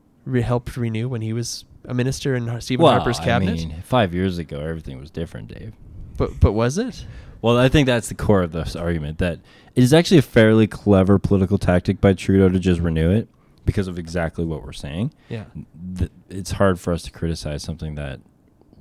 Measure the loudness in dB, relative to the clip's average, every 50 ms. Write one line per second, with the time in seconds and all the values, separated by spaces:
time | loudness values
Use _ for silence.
0 | _ _ _ _ -8 -2 -2 0 0 0 -2 -2 -4 -6 -8 -6 -4 -4 -4 -4
1 | -4 -4 -6 -6 -6 -4 -4 -4 -6 -6 -10 -12 -14 -20 -20 -18 -10 -6 -2 -2
2 | -2 -2 -2 -4 -4 -4 -2 -2 -4 -6 -8 -8 -6 -4 0 4 4 6 6 4
3 | 2 0 -2 -2 0 0 0 2 0 0 -2 -4 -6 -8 -10 -10 -6 0 2 2
4 | 2 2 0 0 -2 -2 -2 -4 -8 -8 -10 -8 -8 -8 -8 -8 -10 -14 -14 -16
5 | -16 -12 -10 -10 -10 -10 -10 -14 -16 -16 -16 -16 -16 -16 -18 -20 -20 -20 -18 -18
6 | -18 -12 -6 -6 -6 -4 0 2 2 4 4 2 0 0 0 -2 -6 -6 -8 -12
7 | -16 -18 -18 -18 -18 -20 -10 -2 0 2 4 4 4 4 4 4 4 2 0 0
8 | -2 -6 -8 -4 0 2 2 2 2 0 -4 -6 -6 -6 -6 -6 -4 -4 -2 -4
9 | -4 -6 -6 -4 -4 -4 -4 -8 -14 _ _ _ _ _ 0 2 4 6 6 4
10 | 6 6 6 4 4 4 4 6 6 8 8 6 4 2 0 -2 2 4 6 6
11 | 6 6 4 4 4 2 2 2 2 2 0 0 2 2 2 2 2 0 0 2
12 | 4 4 4 2 2 2 4 6 6 6 4 2 2 2 2 2 0 -2 0 0
13 | 2 2 2 0 -2 -4 _ _ _ _ _ _ -4 -4 -2 -2 -2 -4 -6 -10
14 | -10 -6 -6 -4 -4 -4 -4 -6 -6 -6 -6 -8 -10 -14 -16 -14 -12 -8 -6 -4
15 | -4 -6 -6 _ _ -14 -12 -12 -12 -14 -16 -18 -18 _ -18 -16 -14 -10 -6 -6
16 | -6 -6 _ _ _ -14 -12 -10 -8 -6 -2 0 2 2 2 0 -2 -4 -4 -4
17 | -6 -10 -10 -8 -6 -6 -6 -6 -6 -8 -8 -8 -8 -10 -10 -10 -10 -10 -10 -10
18 | -10 -10 -12 -14 -18 _ _ _ _ _ _ _ _ _ _ -20